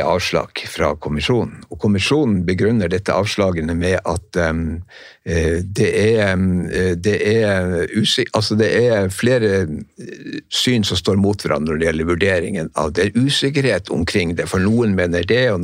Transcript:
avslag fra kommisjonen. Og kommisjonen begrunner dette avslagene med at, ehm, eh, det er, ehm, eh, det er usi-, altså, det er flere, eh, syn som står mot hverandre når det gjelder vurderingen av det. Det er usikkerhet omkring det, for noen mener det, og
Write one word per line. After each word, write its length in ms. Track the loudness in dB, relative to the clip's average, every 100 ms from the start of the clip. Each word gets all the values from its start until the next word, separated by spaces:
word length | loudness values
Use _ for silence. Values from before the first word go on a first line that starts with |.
| 2
avslag 540 | 0 0 -2 -4 -10 -10
fra 220 | -4 -2 -2
kommisjonen. 600 | -4 -2 0 0 -2 -8 -18
Og 60 | -4
kommisjonen 640 | 0 2 2 2 2 2 0
begrunner 400 | 0 2 2 0
dette 180 | -2 0
avslagene 640 | 0 0 0 0 0 -2
med 220 | 0 0 0 -2
at, 300 | -6 -4 -2
ehm, 460 | 0 0 -4 -6 -10 -20 -20 -14 -4
eh, 300 | 0 0 0 -2
det 220 | 0 0 2
er, 200 | 2 2 2
ehm, 160 | 2 2 0 -2
eh, 220 | -2 0
det 220 | 0 0 0 2
er 640 | 2 2 2 0 -2 -2 0
usi-, 300 | 0 0 -2
altså, 240 | -2 0
det 140 | 2 2
er 380 | 2 2 2 0
flere, 380 | 0 2 2 2 0 -2
eh, 720 | -6 -12 -18 -18 -16 -12 -12 -8
syn 400 | -2 0 2 0
som 80 | 0
står 180 | 0 2
mot 240 | 2 0
hverandre 320 | -2 -2 -2
når 60 | 0
det 80 | 0
gjelder 200 | 0 0
vurderingen 580 | 0 2 0 -2 -4 -4 -2
av 140 | -2
det. 160 | 0 0
Det 0 |
er 180 | 2 0
usikkerhet 640 | 0 0 0 0 0 -2
omkring 460 | -4 -2 0 0 -2
det, 80 | -2
for 140 | 0
noen 320 | 2 2 2
mener 320 | 2 0 0 0
det, 240 | 2 2
og 80 | 0